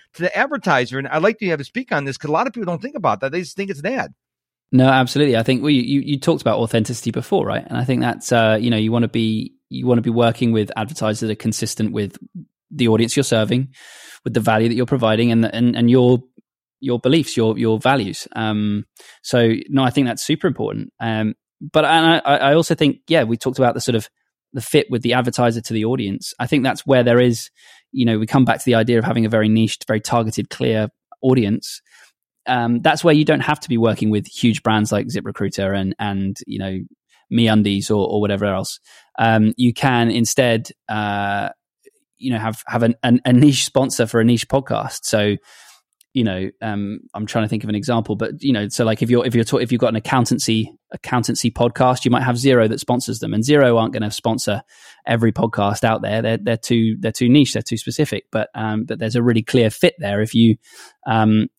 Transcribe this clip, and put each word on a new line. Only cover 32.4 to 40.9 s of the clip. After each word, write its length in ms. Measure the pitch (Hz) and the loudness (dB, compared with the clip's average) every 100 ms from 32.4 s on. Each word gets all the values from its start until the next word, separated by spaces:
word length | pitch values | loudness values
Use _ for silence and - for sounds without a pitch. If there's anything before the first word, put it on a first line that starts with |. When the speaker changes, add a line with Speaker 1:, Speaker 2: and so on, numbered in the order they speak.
| - | -4
Speaker 2:
Um, 360 | 123 117 120 | -2 0 0
that's 200 | 156 - | 0 2
where 120 | 165 | 4
you 100 | 151 | 4
don't 160 | 151 147 | 4 0
have 180 | 135 151 | 0 -4
to 100 | - | -2
be 80 | 117 | 0
working 320 | 113 101 107 | 0 0 0
with 160 | 107 - | -2 -4
huge 360 | - 120 104 | -2 0 0
brands 300 | 117 107 107 | 0 0 0
like 140 | 104 101 | -2 -4
ZipRecruiter 680 | 104 107 - 98 - 98 | -8 -8 -6 -6 -4 -2
and, 220 | 98 95 - | -2 -4 -4
and, 380 | 104 98 98 98 - | -6 -4 -6 -8 -10
you 120 | 107 | -8
know, 220 | 95 95 - _ _ _ - | -8 -8 -12 _ _ _ -4
MeUndies 580 | 113 113 110 101 98 - | 2 4 4 2 0 0
or, 160 | 107 95 | 0 0
or 140 | 104 | -2
whatever 240 | 104 98 | -2 -2
else. 360 | 101 95 - - _ - _ - | -2 -4 -6 -12 _ -20 _ -2
Um, 360 | 113 110 107 120 | 2 4 2 2
you 160 | 120 | 0
can 380 | - 139 123 117 | 2 0 2 0
instead, 580 | 113 113 - 123 113 - - | 0 0 2 2 0 -4 -16
uh, 640 | - | -8